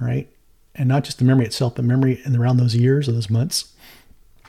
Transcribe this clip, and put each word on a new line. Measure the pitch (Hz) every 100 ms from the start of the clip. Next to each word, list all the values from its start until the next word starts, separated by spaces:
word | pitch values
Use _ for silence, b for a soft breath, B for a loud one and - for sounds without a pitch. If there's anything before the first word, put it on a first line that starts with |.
right? | 123 127 - _ _ _ _
And | - 127
not | 139
just | 139 -
the | 127
memory | 135 113
itself, | - 127 123
the |
memory | 120 127 135 127 139
in | 120
around | 120 127
those | 120 117
years | 123 139 139
or |
those | 117 104
months | 113 151 - - B B B B - _ _